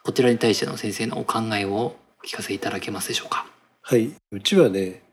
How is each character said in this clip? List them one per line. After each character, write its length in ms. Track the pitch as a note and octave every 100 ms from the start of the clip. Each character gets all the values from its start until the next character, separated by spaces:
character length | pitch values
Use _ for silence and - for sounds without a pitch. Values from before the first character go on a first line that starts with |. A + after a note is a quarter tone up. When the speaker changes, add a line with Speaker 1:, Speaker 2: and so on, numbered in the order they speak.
Speaker 1:
こ 100 | -
ち 100 | G#2
ら 80 | B2
に 80 | A#2
対 160 | A#2
し 60 | G2
て 40 |
の 140 | A#2 -
先 160 | G#2+
生 120 | G2 G#2+
の 140 | -
お 40 |
考 160 | A#2+ A2+ A2
え 120 | G#2 G2
を 40 |
お 220 | G2+ A#2+ - _ _
聞 100 | -
か 80 | -
せ 120 | G2+
い 40 | G2
た 120 | G#2+
だ 100 | G2+
け 100 | -
ま 120 | G2
す 60 | -
で 60 |
し 60 | -
ょ 60 | -
う 20 |
か？ 160 | - - _ _ _
Speaker 2:
は 140 | - B2
い。 160 | A2+ - -
う 100 | G2+
ち 160 | - G3
は 140 | C3
ね、 320 | G2 F#2 F2+ _